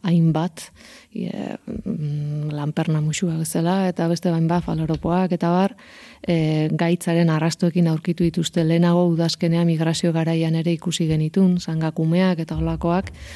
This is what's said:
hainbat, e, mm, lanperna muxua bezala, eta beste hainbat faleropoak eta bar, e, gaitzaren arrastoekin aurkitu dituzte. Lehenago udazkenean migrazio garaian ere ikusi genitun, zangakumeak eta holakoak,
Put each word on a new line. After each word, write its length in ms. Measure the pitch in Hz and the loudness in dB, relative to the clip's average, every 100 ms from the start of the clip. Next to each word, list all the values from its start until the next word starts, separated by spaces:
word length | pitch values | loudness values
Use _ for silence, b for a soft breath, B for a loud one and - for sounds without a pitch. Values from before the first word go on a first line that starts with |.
hainbat, 640 | 175 170 165 156 175 - - B B B B | 2 4 4 2 -2 -6 -18 B B B B
e, 160 | - 185 - - - | -10 -8 -8 -10 -10
mm, 840 | - - - 170 147 147 147 151 151 | -10 -10 -6 -6 -4 -6 -6 -6 -6
lanperna 480 | 147 147 156 160 156 | -4 -4 -2 -2 0
muxua 360 | 151 151 175 160 | -2 -2 -2 -2
bezala, 500 | 160 175 165 190 185 | -4 -2 0 0 0
eta 200 | 175 165 | 0 -2
beste 220 | 170 180 | 0 0
hainbat 300 | 165 165 175 170 | 0 2 0 -2
faleropoak 680 | 160 160 160 170 175 185 | -4 -2 -2 0 0 0
eta 180 | 175 170 | 0 2
bar, 220 | 175 196 - B B B B - | 2 0 -2 B B B B -2
e, 420 | 165 156 156 156 | 0 2 2 0
gaitzaren 580 | 156 170 170 - 170 170 | 0 0 0 0 2 4
arrastoekin 580 | 160 160 - 175 175 165 | 2 0 0 0 2 2
aurkitu 360 | 160 175 170 | 0 -2 0
dituzte. 400 | 170 170 160 175 | 0 0 -2 0
Lehenago 420 | 160 170 175 175 175 | 2 4 4 4 4
udazkenean 540 | 165 165 - 175 170 170 | 2 0 0 0 2 2
migrazio 460 | 160 160 160 175 | 2 0 0 0
garaian 420 | 165 160 165 160 | 0 0 0 0
ere 180 | 160 165 | 0 0
ikusi 340 | 165 180 - 160 | -2 -2 -2 0
genitun, 520 | 156 156 196 185 180 | 0 0 2 2 2
zangakumeak 800 | - 160 160 160 160 170 190 170 | -2 -2 -2 0 0 2 2 0
eta 120 | 160 160 | -4 -4
holakoak, 560 | 165 165 170 175 - B B | -4 -2 0 0 -2 B B